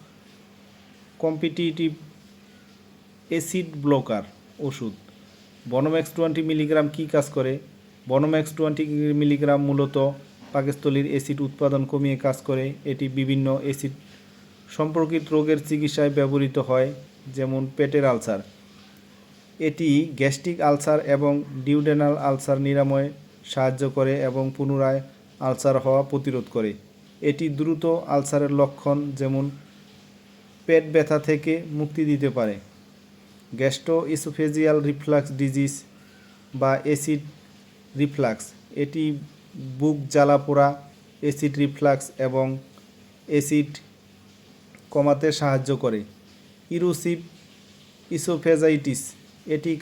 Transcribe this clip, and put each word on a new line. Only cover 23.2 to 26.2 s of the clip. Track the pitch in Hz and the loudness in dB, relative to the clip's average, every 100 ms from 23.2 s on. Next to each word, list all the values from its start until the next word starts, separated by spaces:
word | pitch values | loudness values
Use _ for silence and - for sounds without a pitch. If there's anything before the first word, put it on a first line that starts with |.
| - - - | -18 -20 -8
সাহায্য | 135 131 131 139 135 | 0 0 2 0 2
করে | 135 139 135 | 2 2 0
এবং | 131 135 135 | -2 -4 -2
পুনরায় | 139 139 135 135 139 - - - 135 | -2 2 2 0 -4 -16 -20 -6 -4
আলসার | 131 139 131 131 | 0 2 2 4
হওয়া | 135 135 | 2 2
প্রতিরোধ | 139 | -2